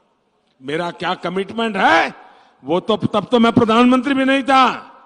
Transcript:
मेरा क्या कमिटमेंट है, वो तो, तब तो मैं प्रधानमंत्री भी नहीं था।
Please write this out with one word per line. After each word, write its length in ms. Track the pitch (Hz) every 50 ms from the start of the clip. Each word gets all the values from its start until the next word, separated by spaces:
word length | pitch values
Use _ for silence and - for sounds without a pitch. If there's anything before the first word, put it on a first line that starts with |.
| _ _ _ _ _ _ _ _ _ _ _ _
मेरा 300 | 131 135 151 165 175 170
क्या 220 | 165 - 175 170 185
कमिटमेंट 600 | - - 175 180 190 196 185 214 226 226 226 196
है, 380 | 190 214 285 330 330 294 254 - - - - - _ _ _ _ _
वो 180 | 127 131 165 180
तो, 160 | 180 - 214
तब 280 | - - - - 208 180
तो 140 | - 254 233
मैं 140 | 226 233
प्रधानमंत्री 600 | 233 240 240 214 220 233 247 247 254 262 - 285 277
भी 100 | 269 269
नहीं 180 | 262 269 277
था। 280 | 240 277 269 262 262 220 156 110 - - - - -